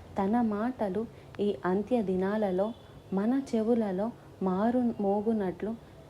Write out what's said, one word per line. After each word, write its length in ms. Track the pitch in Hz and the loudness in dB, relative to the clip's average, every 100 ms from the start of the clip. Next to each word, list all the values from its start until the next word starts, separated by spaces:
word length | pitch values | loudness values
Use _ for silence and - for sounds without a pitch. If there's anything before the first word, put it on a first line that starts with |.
| - - | -8 -2
తన 200 | 196 240 | 2 2
మాటలు 640 | 226 208 233 254 208 190 233 - - - | 2 0 -2 -2 -2 -2 -6 -10 -12 -2
ఈ 160 | 202 196 175 | 0 0 0
అంత్య 360 | 190 196 247 | 0 2 0
దినాలలో 720 | 190 185 190 220 202 180 214 240 - - - | 2 0 0 0 0 2 0 -4 -16 -20 -4
మన 280 | 190 214 269 269 226 | 0 2 0 0 0
చెవులలో 560 | 214 233 208 185 226 - - - | 2 2 2 0 -2 -6 -16 -2
మారు 500 | 190 185 226 254 240 - | 0 2 4 4 2 2
మోగునట్లు 760 | 196 202 208 220 185 180 196 233 - - | 2 2 2 2 0 -2 -6 -6 -12 -20